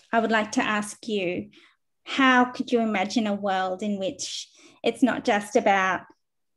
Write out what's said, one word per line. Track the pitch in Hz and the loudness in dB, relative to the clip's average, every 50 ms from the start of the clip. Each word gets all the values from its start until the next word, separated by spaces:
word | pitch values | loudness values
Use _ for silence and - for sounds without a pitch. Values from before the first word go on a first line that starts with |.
| - _ | -8 _
I | - 233 | 0 0
would | 220 214 | 2 2
like | 226 220 214 214 - | 2 0 0 0 -2
to | 254 - | -2 0
ask | - 214 214 208 208 - - - - | 0 0 -2 -2 -6 -10 -12 -8 -6
you, | 214 202 185 175 180 - - - - - - _ _ _ _ _ _ _ _ | -4 -2 -2 -2 -4 -6 -8 -10 -16 -20 -20 _ _ _ _ _ _ _ _
how | - - - 269 262 254 247 247 | -6 0 2 4 6 6 6 4
could | 247 247 - 247 - | 2 0 -6 -4 -2
you | 254 233 | 0 0
imagine | 226 220 214 190 190 202 - 240 214 208 | 0 0 0 -2 -2 -2 -2 -2 -2 -2
a | 202 | -2
world | 202 202 202 190 190 190 185 185 185 208 | -2 -2 -2 0 0 -2 -2 -4 -4 -4
in | 208 202 196 | -4 -4 -4
which | 190 185 - - - - - - - - _ _ - - - _ - | -4 -6 -6 -6 -10 -10 -10 -12 -12 -14 _ _ -20 -20 -20 _ -2
it's | 233 233 - - | -2 2 2 2
not | 233 - - - | 2 2 0 0
just | - 220 202 208 - - | 0 0 0 0 0 0
about | 254 208 214 196 196 190 190 180 - - - _ _ _ _ _ _ _ _ _ | 2 4 4 4 4 4 2 0 -2 -4 -10 _ _ _ _ _ _ _ _ _